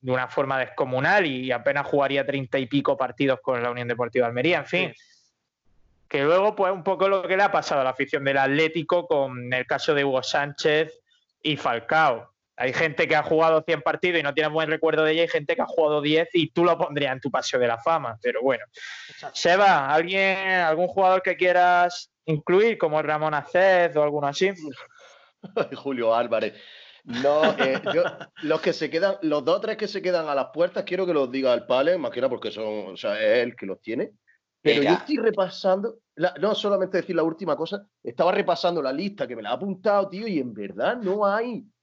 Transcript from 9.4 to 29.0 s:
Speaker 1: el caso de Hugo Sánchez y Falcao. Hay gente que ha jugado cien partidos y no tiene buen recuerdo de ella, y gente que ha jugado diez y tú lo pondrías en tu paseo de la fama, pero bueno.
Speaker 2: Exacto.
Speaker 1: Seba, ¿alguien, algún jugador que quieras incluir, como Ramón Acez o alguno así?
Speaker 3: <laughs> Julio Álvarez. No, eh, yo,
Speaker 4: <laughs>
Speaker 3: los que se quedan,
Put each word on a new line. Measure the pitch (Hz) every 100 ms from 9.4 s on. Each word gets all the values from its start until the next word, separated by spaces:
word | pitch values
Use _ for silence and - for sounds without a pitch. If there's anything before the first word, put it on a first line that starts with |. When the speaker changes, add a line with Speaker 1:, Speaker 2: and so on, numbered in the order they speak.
| 123
Speaker 1:
el | 127 123
caso | 139 -
de | 147
Hugo | 143 131
Sánchez | 120 156 143 143 156 151 156 - _ _ _ _
y | - 143
Falcao. | 139 117 - 156 156 117 - _ _
Hay | - 131
gente | 123 160 143 165
que | 156
ha |
jugado | 147 160 160 160 156
cien | 156
partidos | 160 - 180 170
y |
no | 143
tiene | 143 156
buen | 156 156
recuerdo | 160 160 156
de | 156
ella, | 160
y | 170
gente | 170 147 170
que |
ha | -
jugado | 165 156 151
diez | 147 156 165
y | 175 151
tú | - 175
lo | 165
pondrías | 156 147 139
en | 131
tu | 135
paseo | 127 - 131
de | 123
la | 117
fama, | 165 165 131 110
pero | 123 107
bueno. | 127 123 104 - - - -
Speaker 2:
Exacto. | - - -
Speaker 1:
Seba, | 175 185 202 170 135
¿alguien, | 151 170 190 190 190
algún | 190 185 170 156 180
jugador | 185 185 185
que | 185
quieras | 175 180 180 180 175 175 175 - _ -
incluir, | 156 - 180 226 208
como | 165 151
Ramón | 151 151 156
Acez | 151 143 180 190 185 170 151
o |
alguno | 147 147 143
así? | 143 190 190 156 - - _ - - _ _
Speaker 3:
<laughs> | 190 - - 135
Julio | 139 131 113
Álvarez. | 113 120 110 107 - - - - -
No, | - 120 135 151 156 151
eh, | 135 131 208
yo, | 165
Speaker 4:
<laughs> | 175 - - -
Speaker 3:
los | 151 156
que | 180
se | 165 151
quedan, | 156